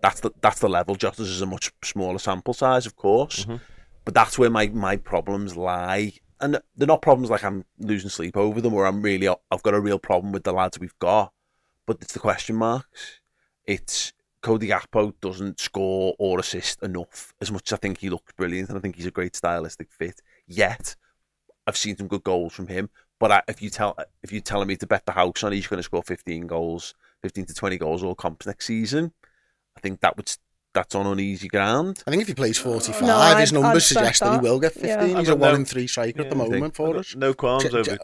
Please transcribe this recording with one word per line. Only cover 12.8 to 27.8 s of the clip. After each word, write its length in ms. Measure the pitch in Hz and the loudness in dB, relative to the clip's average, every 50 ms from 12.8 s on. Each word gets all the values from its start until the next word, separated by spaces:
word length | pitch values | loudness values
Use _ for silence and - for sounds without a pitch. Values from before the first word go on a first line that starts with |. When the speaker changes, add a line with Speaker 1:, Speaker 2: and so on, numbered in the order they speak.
| - _ _ - - - - _ _ _ _ _ _ _ _ _ _ | -6 _ _ -20 -20 -20 -20 _ _ _ _ _ _ _ _ _ _
Speaker 1:
It's 460 | - 98 90 - - - - - - - _ _ _ _ _ | -6 -6 -6 -6 -6 -6 -6 -6 -8 -10 _ _ _ _ _
Cody 280 | - 113 113 107 110 98 | 0 0 0 0 2 0
Gakpo 440 | 101 - - - - 110 104 104 - _ | -2 -2 -4 0 0 0 0 0 -4 _
doesn't 380 | - 95 92 90 98 98 - - | -8 -8 -6 -6 -8 -10 -8 -8
score 560 | - - - 98 95 95 95 95 95 92 - | -10 -8 -4 -2 -2 0 0 0 0 -2 0
or 220 | - 101 95 90 92 | 0 0 0 0 0
assist 420 | 92 - - 87 - - - - | -2 -4 -6 -6 -6 -6 -6 -6
enough, 540 | - 98 90 87 85 - - - - - _ _ | -8 -6 -6 -8 -8 -10 -16 -20 -20 -20 _ _
as 100 | 104 98 | -8 -6
much 200 | 104 95 - - | -6 -6 -4 -6
as 40 | 104 | -6
I 20 | - | -4
think 200 | - 98 90 - | -4 -6 -6 -6
he 100 | 95 95 | -6 -6
looks 240 | 87 82 - - _ | -6 -6 -8 -16 _
brilliant, 360 | - 92 87 87 92 95 98 | -4 -4 -4 -2 -4 -6 -8
and 80 | 101 95 | -8 -8
I 20 | |
think 140 | 95 95 85 | -8 -8 -8
he's 100 | 85 85 | -8 -10
a 60 | 92 | -8
great 240 | - 95 90 90 - | -4 -4 -6 -6 -6
stylistic 560 | - - 85 87 85 82 82 - - 80 - | -4 -2 -2 -2 -2 -4 -8 -12 -16 -18 -20
fit. 280 | _ _ 82 90 - _ _ _ _ _ _ | _ _ -8 -8 -8 _ _ _ _ _ _
Yet, 480 | - 85 101 101 95 - - - - - - _ _ _ _ _ _ _ _ _ _ _ _ _ | -10 0 0 0 0 0 -4 -10 -12 -14 -16 _ _ _ _ _ _ _ _ _ _ _ _ _
I've 100 | 107 - | -6 -4
seen 180 | - - 104 95 | -4 -4 -4 -6
some 100 | - 101 | -8 -6
good 160 | 87 101 92 - | -6 -6 -4 -2
goals 300 | 98 92 90 85 85 - | -2 -2 -2 -2 -6 -10
from 140 | - 92 87 | -12 -12 -8
him. 200 | 90 92 104 - - _ _ _ _ _ | -6 -6 -8 -8 -12 _ _ _ _ _
But 120 | 113 107 | 4 6
I, 120 | 101 95 - | 6 6 4
if 140 | - 107 - | 0 -6 -8
you 80 | 104 101 | -10 -10
tell, 260 | - - 107 98 - 78 78 - _ _ - | -4 -2 -2 -2 -2 -6 -12 -14 _ _ -16
if 80 | - | -12
you're 100 | 104 104 | -10 -10
telling 260 | - - 104 101 95 | -6 -4 -4 -2 -2
me 100 | 98 95 | -2 -4
to 100 | - 104 | -6 0
bet 180 | - 104 98 - | 0 0 0 0
the 60 | 104 | -2
house 320 | - 92 90 90 - - 110 | 0 2 0 2 0 -4 -4
on 80 | 104 | -2
he's 160 | 101 101 92 | -2 -4 -4
gonna 160 | - 101 87 87 | -4 -6 -6 -6
score 180 | - - 87 | -4 -6 -6
fifteen 460 | - - 90 - _ 90 85 82 85 | -4 -6 -10 -10 _ -8 -8 -8 -6
goals, 480 | 82 85 82 85 85 82 85 - - - _ _ _ _ _ | -4 -4 -2 -2 -2 -4 -8 -10 -14 -18 _ _ _ _ _
fifteen 240 | - 92 - 98 90 | -12 -10 -8 -10 -10
to 80 | - 80 | -10 -8
twenty 240 | - - 95 92 | -6 -4 -4 -4
goals 240 | 82 | -2